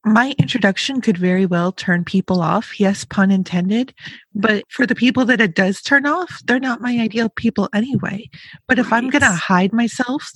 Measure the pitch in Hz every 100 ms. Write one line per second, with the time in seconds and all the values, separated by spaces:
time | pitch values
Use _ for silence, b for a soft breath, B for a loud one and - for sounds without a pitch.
0 | 214 220 262 277 262 240 196 190 - 269
1 | 226 175 180 185 190 175 180 - - 175
2 | 175 190 - 185 160 185 - - 196 202
3 | - - 190 190 185 180 185 220 262 _
4 | B B B 208 214 208 - - 240 233
5 | 240 254 240 240 214 160 190 196 - 277
6 | 285 330 349 - - 247 262 233 247 240
7 | 220 220 226 - 233 - 190 208 254 254
8 | - 196 - B B B - 240 - 226
9 | 254 285 269 175 - 180 190 226 233 -
10 | 247 285 -